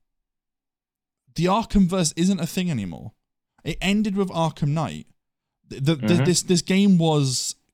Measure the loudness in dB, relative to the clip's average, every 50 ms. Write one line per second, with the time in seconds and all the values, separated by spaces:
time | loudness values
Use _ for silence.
0 | _ _ _ _ _ _ _ _ _ _ _ _ _ _ _ _ _ _ _ _
1 | _ _ _ _ _ _ _ -2 0 0 0 0 -2 0 2 4 4 4 2 0
2 | -2 -2 -2 0 0 0 0 0 -2 -4 -4 -4 -2 -2 -2 -4 -4 -6 -10 -12
3 | -14 -18 -18 _ _ _ _ _ _ _ _ _ -10 -10 -8 -4 -2 0 0 0
4 | 0 0 0 -2 -2 -2 -2 -2 -2 -2 -2 -2 -2 -2 -2 -2 -4 -6 -8 -10
5 | -14 -18 _ _ _ _ _ _ _ _ _ _ _ -16 -10 -4 -2 0 0 0
6 | 0 0 2 2 2 2 0 0 0 0 0 0 0 0 2 2 4 4 4 4
7 | 4 2 2 2 0 0 -2 -4 -6 -8 -10 -12 _ _